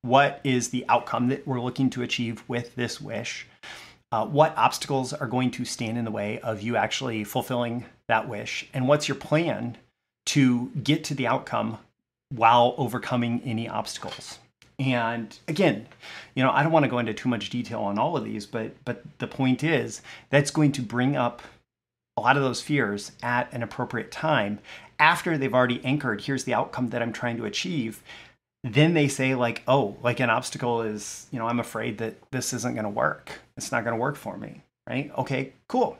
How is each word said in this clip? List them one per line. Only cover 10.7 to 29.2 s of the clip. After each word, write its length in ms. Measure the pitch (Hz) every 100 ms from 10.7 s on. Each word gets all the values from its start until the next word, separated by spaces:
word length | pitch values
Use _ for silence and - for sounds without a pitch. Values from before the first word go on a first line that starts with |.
| 147
get 220 | 113 156
to 100 | -
the 120 | 139 120
outcome 520 | 131 - 113 110 113 _ _ _ _ _
while 440 | 117 113 120 120 -
overcoming 680 | 123 123 - 123 120 120
any 240 | 135 113 117
obstacles? 720 | 107 - - - - - - _ _ - -
And 580 | 131 123 113 117 110 - -
again, 380 | 151 180 107 110 - - - -
you 80 | -
know, 80 | 131
I 120 | 131
don't 100 | 156
wanna 160 | 160 131
go 100 | 123
into 160 | 117
too 140 | 104 127
much 220 | 117 -
detail 300 | 120 117 117
on 180 | 101 101
all 180 | 143 156
of 80 |
these, 220 | 110 107 -
but, 260 | 117 110 -
but 180 | - 120 - _
the 80 | 160
point 360 | - 131 127
is 400 | 156 147 117 - - - _
that's 200 | 135 143
going 220 | 160 147
to 100 | 127
bring 340 | 110 120 127 143
up 260 | 120 - - - _ _ _ _ _ -
a 40 |
lot 160 | 113 139
of 60 |
those 180 | 135 117
fears 520 | - 147 107 101 - -
at 300 | 120 120 123
an 100 | 123
appropriate 480 | 117 - 127 120 101
time 480 | - 160 143 101 104 - - - -
after 380 | 151 170 180 156
they've 180 | 135
already 300 | 127 127 120
anchored, 360 | 131 147 131 101
here's 240 | - 131
the 100 | 131
outcome 360 | 123 - - 123
that 120 | 120
I'm 100 | 117
trying 240 | 110 120 117
to 60 |
achieve. 580 | 110 - 185 165 110 107 - - - _ _ _
Then 320 | 127 113 160
they 140 | 165 143
say, 260 | 139